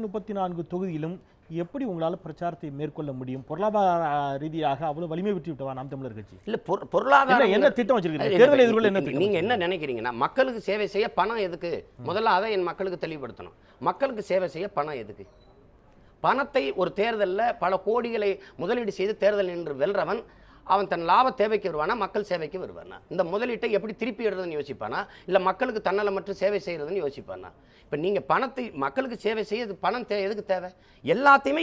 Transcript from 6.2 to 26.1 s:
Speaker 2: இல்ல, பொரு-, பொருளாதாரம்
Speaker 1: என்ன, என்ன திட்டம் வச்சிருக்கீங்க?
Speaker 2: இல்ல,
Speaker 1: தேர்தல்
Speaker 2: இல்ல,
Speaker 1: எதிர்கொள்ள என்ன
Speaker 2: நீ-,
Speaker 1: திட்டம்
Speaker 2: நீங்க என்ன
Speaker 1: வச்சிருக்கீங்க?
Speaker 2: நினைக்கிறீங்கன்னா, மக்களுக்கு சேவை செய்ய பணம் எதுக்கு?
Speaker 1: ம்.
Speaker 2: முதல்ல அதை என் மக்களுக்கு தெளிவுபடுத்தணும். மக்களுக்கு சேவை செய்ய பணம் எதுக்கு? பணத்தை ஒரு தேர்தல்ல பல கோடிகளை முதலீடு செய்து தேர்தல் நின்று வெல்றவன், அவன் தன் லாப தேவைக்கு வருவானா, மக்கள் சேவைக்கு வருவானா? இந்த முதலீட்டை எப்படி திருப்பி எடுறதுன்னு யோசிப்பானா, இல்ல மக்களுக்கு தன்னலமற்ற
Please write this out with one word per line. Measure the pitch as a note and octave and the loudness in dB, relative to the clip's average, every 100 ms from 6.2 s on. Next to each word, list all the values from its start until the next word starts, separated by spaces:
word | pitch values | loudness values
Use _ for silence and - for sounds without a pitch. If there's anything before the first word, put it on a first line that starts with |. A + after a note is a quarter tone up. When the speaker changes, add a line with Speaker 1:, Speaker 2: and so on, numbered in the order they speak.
| G2+ F#2+ | -16 -14
Speaker 2:
இல்ல, | - A3+ - | -6 -6 -2
பொரு-, | F#3+ B2+ | -4 0
பொருளாதாரம் | F3 A3+ C#4 C4+ B3+ | 0 6 6 8 6
Speaker 1:
என்ன, | A#3+ G#3 | 6 6
என்ன | C#4+ C#4+ | 4 4
திட்டம் | A3+ B3 | 2 2
வச்சிருக்கீங்க? | F3 D3+ - | 2 0 2
Speaker 2:
இல்ல, | F#3 | 8
Speaker 1:
தேர்தல் | B3+ | 10
Speaker 2:
இல்ல, | C#4 | 10
Speaker 1:
எதிர்கொள்ள | A#3+ A3 A3 | 8 6 4
என்ன | G3 | 2
Speaker 2:
நீ-, | |
Speaker 1:
திட்டம் | E3+ C3+ | 0 2
Speaker 2:
நீங்க | G3 F#3 | 2 2
என்ன | F#3+ A#3+ | 2 2
Speaker 1:
வச்சிருக்கீங்க? | E3+ | 0
Speaker 2:
நினைக்கிறீங்கன்னா, | F#3 D3+ A#2 A#2+ A#2 | -2 -2 -4 -4 -2
மக்களுக்கு | D3 - C4 A3+ | 0 2 0 0
சேவை | F#3+ G#3 G3+ | -2 -2 0
செய்ய | G3 A3 | 0 -2
பணம் | - F#3+ A#3 G3+ | 0 0 0 -4
எதுக்கு? | E3+ F3 B2+ - - | -4 -6 -6 -8 -12
Speaker 1:
ம். | B2 | -4
Speaker 2:
முதல்ல | F#3 A3+ F#3 | 0 2 2
அதை | A3 | 2
என் | G3+ F3 | 0 -2
மக்களுக்கு | D#3+ F#3+ F3 D#3+ | -2 -6 -4 -6
தெளிவுபடுத்தணும். | D#3 B2 G#2 F2+ - _ - C#3+ | -8 -12 -14 -18 -20 _ -6 -4
மக்களுக்கு | F#3 C4+ A3 - | 0 -2 -2 -2
சேவை | F#3+ F3+ | 0 0
செய்ய | D#3+ G3+ | -4 -6
பணம் | - D3 C#3 | -4 -4 -4
எதுக்கு? | G#2 G2+ F#2+ - - - - _ _ - - _ | -10 -14 -20 -20 -20 -20 -20 _ _ -20 -20 _
பணத்தை | - B3 C#4 C4 C4+ | 0 2 2 0 0
ஒரு | - F3+ - | 0 -2 0
தேர்தல்ல | A3+ A3+ G3 F#3+ A#3+ G#3 | 0 0 0 0 -2 0
பல | F3 F#3+ F#3+ | 0 0 0
கோடிகளை | A3+ A#3 A3+ G3+ F#3+ - - | 0 0 -2 0 -2 -6 -8
முதலீடு | F3 B3 A3+ | -2 -2 -2
செய்து | - F#3+ G#3+ | -2 -2 2
தேர்தல் | G3 G#3 F#3 | 2 2 0
நின்று | F3 E3 | -4 -6
வெல்றவன், | C3+ D3+ G3+ D#3+ A3 - - - - | 0 0 0 -2 -4 -8 -20 -20 -10
அவன் | - G3 F#3+ | 0 0 2
தன் | F3 E3+ | -2 4
லாப | G3 C4 | 4 4
தேவைக்கு | C4 G#3+ G#3+ F#3+ | 2 2 0 -2
வருவானா, | D#3 D#3 A#3+ | -2 -2 -2
மக்கள் | F#3+ A3 G3+ | -2 -4 -2
சேவைக்கு | F3 D#3 F#3 | -4 -4 -8
வருவானா? | C3+ E2+ E2+ F#2 - | -10 -12 -16 -18 -6
இந்த | E3 | -2
முதலீட்டை | F3 G3 B3 A3+ A#3 | 0 0 -2 -2 0
எப்படி | G3+ G#3+ | -2 -2
திருப்பி | G#3+ C4 G#3 A3 | -6 -6 -2 -2
எடுறதுன்னு | F#3 F3+ D3+ | -2 -4 -6
யோசிப்பானா, | C#3 A#2 G#2+ D3 G3+ - - | -6 -8 -6 -6 -6 -10 0
இல்ல | F#3+ | 2
மக்களுக்கு | F#3 F#3 C4 A3 F3+ | 2 0 -2 -2 -2
தன்னலமற்ற | G3 G#3 | 0 0